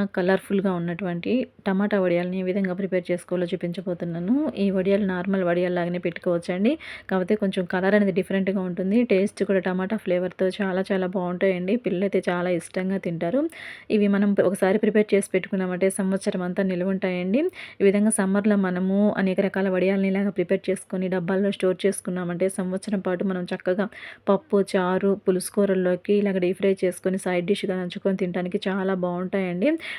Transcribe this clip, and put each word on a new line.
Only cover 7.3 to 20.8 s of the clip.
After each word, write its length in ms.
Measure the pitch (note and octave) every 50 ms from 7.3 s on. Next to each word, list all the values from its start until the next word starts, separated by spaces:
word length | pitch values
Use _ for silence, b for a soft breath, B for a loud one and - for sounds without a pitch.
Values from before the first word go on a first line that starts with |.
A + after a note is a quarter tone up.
| G#3+
కొంచెం 280 | - G3 G3 - G3 F3+
కలర్ 280 | - G3 F3+ F#3 G3 G#3
అనేది 180 | G#3 G3+ G3 E3
డిఫరెంట్‌గా 440 | F#3 F3+ - F#3+ G3 F#3 G3 G3 G3
ఉంటుంది. 360 | F#3 F3+ F3 F#3+ F#3 F#3+ G#3 B3 A#3+
టేస్ట్ 360 | - G3 F#3 G3 G#3 - - G3
కూడా 160 | G#3 G3 F#3+
టమాటా 360 | F#3 F#3+ F#3 F#3 F#3 F#3 A3
ఫ్లేవర్‌తో 500 | G#3 - F#3 F3+ F3+ F#3 F#3 - - F#3+ F#3
చాలా 320 | F3+ - G3 F#3+ F3+ F#3+
చాలా 260 | F#3+ - G3 F#3 F#3 F3+
బాగుంటాయండి. 680 | F#3 F#3+ F3+ F3+ F3+ F3 G3 F#3+ F3+ F3+ F3+ F#3 A3+ A#3+
పిల్లలైతే 440 | - F3+ F#3 F3 G3+ F#3+ G3 F#3 -
చాలా 260 | F#3+ F3 F3+ F3 F3+
ఇష్టంగా 480 | F3+ E3 - - - F#3 F#3 F#3+ G3 F#3
తింటారు. 420 | - F3+ E3 D#3+ F3 E3+ A#3 C#4 D#4+ D#4+ B B B B B B B B
ఇవి 180 | A3 G#3 G#3 G3+
మనం 240 | G3+ G3 G#3 G3+ G3 -
ఒకసారి 380 | - F3 G3 - G3 F#3 G#3 G#3+
ప్రిపేర్ 260 | - G#3+ G#3 G#3+ G#3 -
చేసి 200 | G#3 G3 G3 -
పెట్టుకున్నామంటే 600 | - F#3 - - G3+ F#3+ F#3 F3+ F3+ F3+ F#3+ F#3+
సంవత్సరం 520 | F#3+ - F#3+ F#3+ F#3+ F#3+ - G#3 G3 F3+ F3+
అంతా 180 | F3+ F3 G3 G3
నిల్వ 240 | F#3 F3+ F3 F3+ G3
ఉంటాయండి. 540 | F#3+ F#3 - F#3 F3+ F3+ F3+ F#3+ G#3 C#4 E4+ F#4 B B B B B
ఈ 100 | B G3
విధంగా 300 | G3 G3 G3+ G#3 A3 A3
సమ్మర్లో 420 | - F#3+ F#3+ G3 G3+ G3+ G#3+ G#3 G3+
మనము 400 | F#3+ F3+ F3+ F3+ F#3+ F#3+ G3 G3+ G#3 G#3 -
అనేక 220 | E3+ F#3+ F#3+ F3+ G#3
రకాల 280 | G3 F#3+ - F#3+ G3 G3
వడియాలని 420 | F#3 F#3 F3+ F#3+ G3+ G3 G3 F#3+
ఇలాగ 180 | F#3+ G3 G3+ G3+
ప్రిపేర్ 340 | - F#3 F3 - F#3+ F#3+ -
చేసుకొని 440 | F#3+ F#3 -